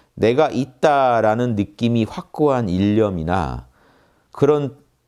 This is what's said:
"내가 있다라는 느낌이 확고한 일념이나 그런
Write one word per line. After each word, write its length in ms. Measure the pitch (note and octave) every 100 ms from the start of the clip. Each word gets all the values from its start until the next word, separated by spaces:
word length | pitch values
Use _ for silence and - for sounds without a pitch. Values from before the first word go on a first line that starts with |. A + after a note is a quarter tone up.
| _
"내가 380 | - A2 B2+ D3+
있다라는 1080 | A#2 C3+ - D#3+ C#3+ C3 A#2 G#2+ A2 B2 G#2
느낌이 480 | G2 - A#2 A#2
확고한 640 | A2 - - - D3 B2+ G#2
일념이나 1000 | F#2 G2+ G#2+ G#2 F2+ D#2+ F#2 C#2+ B1 - _ _ _ _ _ _
그런 460 | - C#3 D3 C#3 - _ _